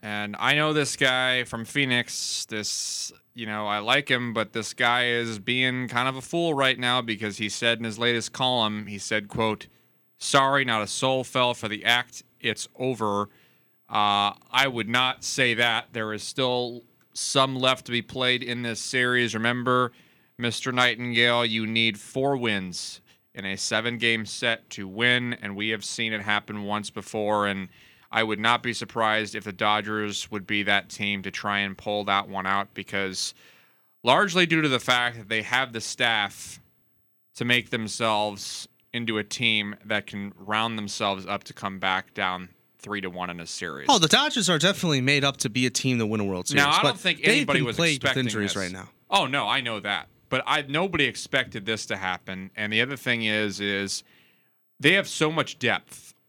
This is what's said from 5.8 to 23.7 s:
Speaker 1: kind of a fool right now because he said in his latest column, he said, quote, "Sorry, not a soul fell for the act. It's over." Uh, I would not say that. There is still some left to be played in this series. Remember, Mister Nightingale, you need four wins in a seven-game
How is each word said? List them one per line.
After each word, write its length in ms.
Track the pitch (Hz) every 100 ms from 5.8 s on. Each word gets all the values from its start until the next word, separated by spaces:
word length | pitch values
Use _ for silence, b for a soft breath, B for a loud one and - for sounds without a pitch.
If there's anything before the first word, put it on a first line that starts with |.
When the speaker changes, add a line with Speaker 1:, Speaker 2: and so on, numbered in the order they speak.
| 127
Speaker 1:
kind 200 | 120 127
of 80 | 131
a 40 |
fool 320 | - 170 170
right 240 | 143 135 123
now 240 | 123 127
because 360 | 120 104 110 95
he 100 | 107
said 300 | - 117 117
in 60 |
his 140 | 117 107
latest 340 | 120 120 110
column, 540 | - 131 127 107 104 101
he 120 | 101
said, 300 | - 110 101
quote, 400 | - 113 104 - b b b b _
"Sorry, 460 | - 143 135 139
not 180 | 131 113
a 40 | 104
soul 360 | - 131 131
fell 320 | 127 135 123
for 140 | 120 110
the 160 | 104
act. 400 | 101 120 123 - - _
It's 260 | 120 107 - -
over." 520 | 131 120 107 101 101 b b b b b _
Uh, 440 | 107 104 101 101 - _
I 160 | 123 139
would 200 | 120 107
not 340 | 120 127 127
say 320 | - - 127
that. 340 | 113 120 113 -
There 200 | 117 110
is 100 | 107
still 600 | - - 127 123 123 120 - _ _
some 420 | - - 139 135 131
left 300 | 131 127 -
to 60 |
be 100 | 120
played 400 | - 131 127 123
in 200 | 120 120
this 180 | 120 110
series. 520 | - 131 123 123 120
Remember, 580 | 107 117 123 123 123 123 b b b b _
Mister 340 | 120 110 -
Nightingale, 720 | 123 123 113 123 117 120 120 120
you 200 | 110 110
need 300 | 113 113 104
four 380 | - 131 135 139
wins 640 | 120 101 92 87 - - _ b b
in 100 | -
a 100 | 98 95
seven-game 680 | -